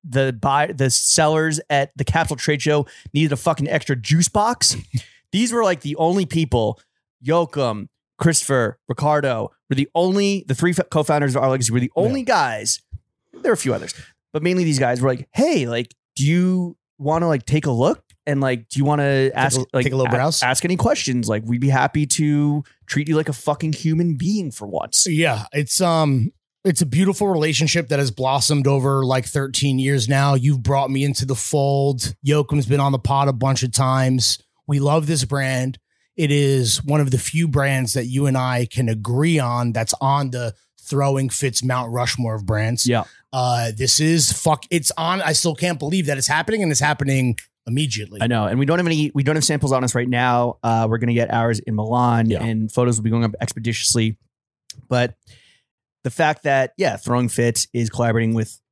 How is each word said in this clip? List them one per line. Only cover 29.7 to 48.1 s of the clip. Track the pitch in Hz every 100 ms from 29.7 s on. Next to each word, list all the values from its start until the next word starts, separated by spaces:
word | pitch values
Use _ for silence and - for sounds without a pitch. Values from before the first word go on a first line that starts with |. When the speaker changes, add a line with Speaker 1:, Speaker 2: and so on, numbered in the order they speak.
| 131
Speaker 2:
years | 135 139 110
now. | 139 139
You've | 135 135 135
brought | 120 139 131
me | 135
into | 143 135
the | 135
fold. | 127 - 151 139 139 139 131 - -
Yoakum's | 139 151 143 147
been | 120 143
on | 139
the | 135
pod | - 139 139
a |
bunch | 123 135 135
of | 123
times. | 110 131 131 131 131 - - _ _ -
We | 143
love | 143 160 151
this | 160
brand. | 127 139 131 127 131 127 _ _ _ -
It | 151
is | 143 139 135 117 -
one | 139 151
of | 139
the | 123
few | - 160 170
brands | 139 139 135 123
that | 131 123
you | 131
and | 143 131
I | 127 123 120
can | - 120
agree | 110 107 123 160 160
on | 123 120 120
that's | 113 113 -
on | 135 139 139
the | 123 117 - _ _
Throwing | - 143 139 139 135
Fits | - 135 113
Mount | 127 127 117
Rushmore | 120 120 - 117
of | 110
brands. | 95 107 110 120 123
Speaker 1:
Yeah. | 120 - - _
Speaker 2:
Uh, | 131 123 120 117 110
this | 127 -
is | 156 165 131
fuck, | - 160 151 -
it's | 170 - -
on, | 165 190
I | 156
still | 165 175
can't | 147 175 151
believe | 147 185 147
that | 139
it's | 131
happening, | 151 170 220
and | 180
it's | 135
happening | 147 151 139 135 127 113 - _ -
immediately. | 123 151 104 104